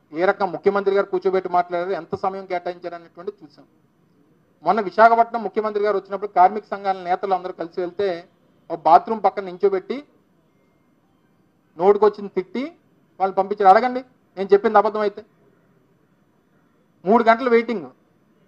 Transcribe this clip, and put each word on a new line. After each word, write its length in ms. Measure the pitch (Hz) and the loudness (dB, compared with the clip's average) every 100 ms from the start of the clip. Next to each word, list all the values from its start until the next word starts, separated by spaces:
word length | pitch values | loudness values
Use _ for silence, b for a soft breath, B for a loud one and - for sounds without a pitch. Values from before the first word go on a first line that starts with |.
| _ | _
ఏ 120 | 151 185 | -2 -2
రకంగా 260 | - 190 | 0 -4
ముఖ్యమంత్రి 440 | 165 196 202 196 196 | -2 -2 0 0 0
గారు 100 | 196 | -2
కూర్చోబెట్టి 440 | 180 190 185 185 | -2 -2 -4 -2
మాట్లాడారు, 400 | 180 175 175 180 | -2 -2 -6 -6
ఎంత 260 | 180 165 196 | -8 -8 -8
సమయం 300 | 196 196 185 | -6 -8 -8
కేటాయించారు 500 | 180 180 175 175 170 | -8 -8 -12 -14 -16
అనేటువంటిది 500 | 170 - 185 - 156 | -20 -16 -16 -16 -20
చూసాం. 200 | _ 135 _ _ _ _ _ _ _ _ _ | _ _ _ _ _ _ _ _ _ _ _
మొన్న 180 | 160 214 | -2 -2
విశాఖపట్నం 640 | 190 214 226 233 233 233 | -2 4 6 6 2 -2
ముఖ్యమంత్రి 400 | 196 - 214 208 | -6 -6 -4 -2
గారు 140 | 208 196 | -2 -2
వచ్చినప్పుడు 340 | 190 196 202 | -4 -10 -4
కార్మిక 320 | 180 185 214 - | 4 4 4 -8
సంఘాల 320 | 202 196 190 | -8 -6 -6
నేతలు 360 | 175 185 196 | -4 -4 -2
అందరూ 200 | 180 180 | -4 -6
కలిసి 280 | - 165 - | -10 -10 -6
వెళ్తే, 460 | 175 175 202 170 185 _ _ _ _ | -8 -4 -4 -4 -12 _ _ _ _
ఒక 80 | 165 | -4
బాత్రూమ్ 440 | 156 175 202 220 | 4 4 4 -2
పక్కన 200 | 190 - | -2 -4
నించోబెట్టి 600 | 190 180 202 190 185 247 294 _ _ _ _ _ _ _ _ _ _ _ _ _ _ _ _ 151 | -10 -4 -2 -2 -6 -12 -12 _ _ _ _ _ _ _ _ _ _ _ _ _ _ _ _ 0
నోటికొచ్చింది 540 | 185 208 208 202 202 - | 2 4 2 0 -8 -8
తిట్టి 400 | 180 233 294 - _ _ _ _ | -6 -8 -8 -12 _ _ _ _
వాళ్ళు 160 | 190 190 | -4 -2
పంపించారు. 420 | 190 208 196 208 | -4 2 6 6
అడగండి, 280 | 247 254 262 _ _ 180 | 4 -4 -10 _ _ -10
నేను 120 | 196 | 2
చెప్పింది 240 | 202 226 214 | 2 4 2
అబద్ధం 220 | 208 214 | 2 -2
అయితే. 260 | 208 208 - _ _ _ _ _ _ _ _ _ _ _ _ _ _ _ _ _ 170 | -4 -6 -18 _ _ _ _ _ _ _ _ _ _ _ _ _ _ _ _ _ 2
మూడు 180 | 233 | 2
గంటలు 260 | 220 226 262 | 4 2 2
వెయిటింగ్, 360 | 233 233 220 131 _ _ _ _ _ | 0 0 -6 -8 _ _ _ _ _